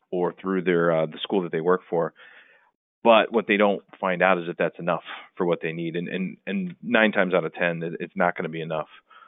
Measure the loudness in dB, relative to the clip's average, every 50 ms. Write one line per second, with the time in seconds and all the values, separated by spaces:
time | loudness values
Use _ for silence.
0 | _ _ -4 -2 -2 -2 -4 -4 -4 -2 -2 0 0 2 2 2 2 2 2 2
1 | 0 -2 -4 -10 -8 -2 -2 -2 -2 -2 -4 -2 0 2 0 0 0 -4 -2 -2
2 | -2 -2 -6 -12 -20 -20 -20 -20 -20 _ _ _ _ _ _ _ _ _ _ _
3 | 4 6 6 6 6 4 0 0 2 2 4 4 4 4 2 0 -4 _ -12 -6
4 | -4 -2 0 2 4 4 4 2 0 -4 -4 -2 -2 -2 -2 -4 -2 -2 -2 -2
5 | -4 -10 -16 -16 -18 -20 _ -2 0 0 0 0 -2 -6 -6 -6 -6 -6 -6 -6
6 | -6 -6 -6 -6 -6 -6 -8 -10 _ -6 -6 -4 -4 -6 -8 -10 -4 0 2 4
7 | 4 4 4 2 0 2 2 0 0 -2 -4 -2 -2 -2 -2 -2 -6 -8 -8 -8
8 | -10 -10 -2 0 0 0 0 -2 -6 -8 -6 -8 -8 -6 -6 -6 -6 -8 -14 -20
9 | _ _ -20 -20 -20